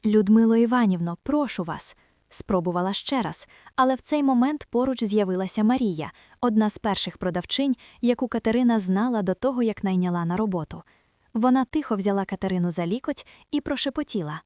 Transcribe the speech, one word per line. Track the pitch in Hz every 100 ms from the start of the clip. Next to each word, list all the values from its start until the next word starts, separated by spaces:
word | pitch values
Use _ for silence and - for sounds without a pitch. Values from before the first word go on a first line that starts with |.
| 214
«Людмило | 214 196 220 226 226
Іванівно, | 233 247 220 180 170 170
прошу | - 294 269 -
вас», | 170 156 - - _ _ _
спробувала | - - 190 170 175 185
ще | 196 - 269
раз, | 180 165 - - - -
але | 254 262
в |
цей | - 302
момент | 277 254 262 302 -
поруч | 233 262 254
з'явилася | 214 208 190 185 190 -
Марія, | 214 262 233 160 151 - _ _
одна | 247 214 214
з | -
перших | 220 190 - -
продавчинь, | 185 175 - - 277 247 - -
яку | 240 240 247
Катерина | 233 226 226 247 226
знала | 185 190 247 233
до | 185
того, | 185 254 247
як | 226 202
найняла | 202 185 180 175 170
на | 180
роботу. | 220 185 151 165 - _ _ _ _
Вона | 226 247 254 254
тихо | 311 285 208
взяла | 196 196 190
Катерину | 196 190 185 175
за | 170 170
лікоть | 226 - 277 - - _
і | 294
прошепотіла | - 277 277 285 294 214 151 156